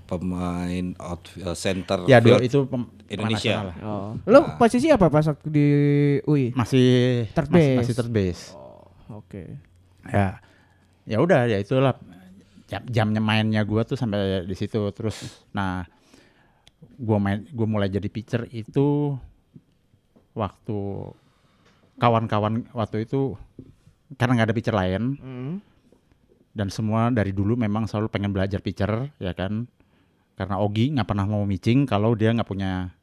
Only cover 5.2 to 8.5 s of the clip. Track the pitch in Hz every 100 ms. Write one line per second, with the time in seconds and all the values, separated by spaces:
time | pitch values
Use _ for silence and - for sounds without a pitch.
5.2 | 156 139 151 151 147 143 143 143 143 139
6.2 | - 147 123 123 117 131 127 123 127 123
7.2 | 110 - 143 175 147 127 120 117 117 110
8.2 | 92 85 -